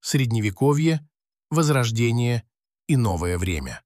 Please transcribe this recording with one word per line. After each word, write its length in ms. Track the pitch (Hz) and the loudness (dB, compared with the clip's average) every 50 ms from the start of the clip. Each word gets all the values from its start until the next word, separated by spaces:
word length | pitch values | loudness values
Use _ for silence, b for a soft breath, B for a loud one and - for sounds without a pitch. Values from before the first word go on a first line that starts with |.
Средневековье, 1080 | _ - - 151 131 117 113 113 104 104 98 - 131 139 147 143 156 165 160 156 - _ _ _ _ _ _ _ _ _ | _ -2 0 0 0 2 0 0 0 -2 -2 0 2 2 2 4 2 2 0 0 -4 _ _ _ _ _ _ _ _ _
Возрождение 920 | 151 156 165 147 151 135 123 113 113 113 120 120 117 120 120 120 120 117 - _ _ _ _ _ _ _ _ | -2 0 2 2 2 2 0 -2 0 0 0 0 0 0 0 0 -2 -2 -4 _ _ _ _ _ _ _ _
и 100 | - 156 | 0 0
Новое 420 | 131 120 107 90 85 85 87 87 85 | 2 2 0 0 -2 -2 -2 -2 -2
время. 440 | 90 92 90 76 69 64 - - _ | -2 -2 -2 -4 -6 -8 -12 -16 _